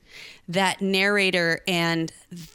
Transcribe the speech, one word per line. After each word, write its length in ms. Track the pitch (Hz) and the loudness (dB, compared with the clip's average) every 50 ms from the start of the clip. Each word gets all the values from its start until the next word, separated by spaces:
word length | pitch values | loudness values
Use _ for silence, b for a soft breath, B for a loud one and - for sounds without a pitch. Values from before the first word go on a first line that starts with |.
| B B B B B B B B B | B B B B B B B B B
that 360 | - 165 190 190 185 - - | -4 -2 0 0 0 0 -2
narrator 760 | 196 190 190 190 190 202 208 202 190 190 180 180 170 165 165 - - | -2 0 2 2 2 2 2 2 2 2 2 2 2 0 0 -2 -2
and 460 | - 180 170 170 165 165 165 165 160 - - - _ 180 175 160 - | -2 0 0 2 0 0 0 -2 -4 -8 -16 -20 _ -18 -18 -18 -20